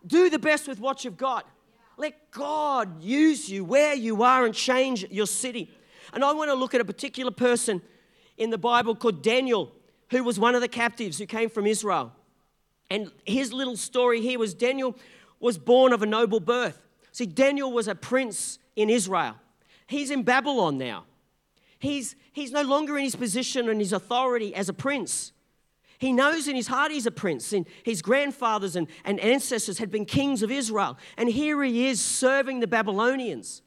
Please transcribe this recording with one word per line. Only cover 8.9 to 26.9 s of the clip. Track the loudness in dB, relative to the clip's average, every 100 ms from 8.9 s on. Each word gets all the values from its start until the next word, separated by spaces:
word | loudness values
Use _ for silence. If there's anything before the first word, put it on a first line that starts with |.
| 0
called | 0 0
Daniel, | 0 2 2 -2 -2 _ _ _ _
who | 0
was | 0 2
one | 2 4
of |
the | 0
captives | -2 -2 -2 -8 -8
who | -8
came | -4 -2
from | 0 0
Israel. | 0 0 -2 -2 _ _ _ _ _ _ _ _
And | -6 -6 _
his | -2 -2 -2
little | -4 -6 -6
story | -4 2 2 2
here | 0 -2
was | -2
Daniel | 0 0 0 -4 -6 -18 -20 -20 _
was | -2 -2
born | 6 8 8
of | 6
a | 2
noble | 2 2 2
birth. | 2 0 0 -6 _ _ _
See, | -8 -4
Daniel | 2 4 4 -2
was | -2 -2
a |
prince | -6 -2 0 0 -6 -10 -12 _
in | 0 2
Israel. | 2 2 0 -2 -6 _ _ _ _ -6
He's | -6 -2
in | -2
Babylon | 2 2 2 0 0 0
now. | -4 -8 -14 _ _ _ _ _ _ _
He's, | -6 -4 -6 -12 _
he's | -10 -4
no | -2
longer | 2 0 0 -2
in |
his | -4 -4
position | -4 -2 -2 -2 -2
and | 0
his | 0
authority | -2 -2 0 0 0 -2
as | -4 -6
a |
prince. | -4 -4 -4 -4 -8 -8 _ _ _ _ _ _ _
He | 0
knows | 4 4 2 -2
in | -4
his | -2
heart | 0 0